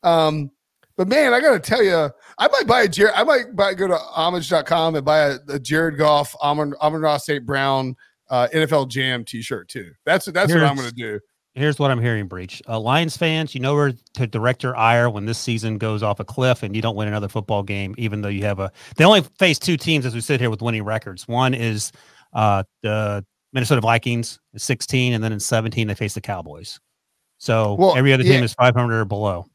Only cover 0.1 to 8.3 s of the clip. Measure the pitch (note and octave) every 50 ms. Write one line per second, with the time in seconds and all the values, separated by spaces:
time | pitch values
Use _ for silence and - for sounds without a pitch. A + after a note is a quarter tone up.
0.1 | E3+ E3 D#3+ D#3 D3+ D#3 C#3+ C#3 _ _ _ _ _ _ _ _ _ - F#3 F#3+
1.1 | B3+ D4+ D4+ C4 A#3+ B3 C#4+ D#4 B3 F3 - - A3 B3+ G#3+ F#3+ F3 E3 D#3 C#3+
2.1 | - _ _ - - - G#3 - - C5+ F#4+ G#3+ A#3 B3 A#3 F#3+ D#3 - G3+ A3
3.1 | - - A3+ D4+ D4 B3+ A#3+ A3+ B3+ F3+ G3+ G3 F#3+ F3+ G3 F#3+ F3+ D#3+ D#3 -
4.1 | - E3+ D#3+ F3 F3+ F3+ D3+ - F3+ D#3+ C#3+ - E3 E3+ D#3+ E3 D#3+ D3+ C3+ C#3+
5.1 | D3+ D#3 D3+ C#3+ C3+ C3 _ C#3 C#3 C#3+ B2+ - D3+ D#3+ E3 E3 D3 C#3+ D#3 D3+
6.1 | D3+ D3 D3 - - - D3 C#3+ D3 D3+ D3+ C#3+ C#3+ - D3+ D3+ D#3 D#3+ D#3 D#3
7.1 | D3 C#3 - - D3 C#3+ B2 A#2 C#3+ C#3 C3+ C#3 C3+ C3 C3 C3 B2+ _ _ _
8.1 | _ _ _ _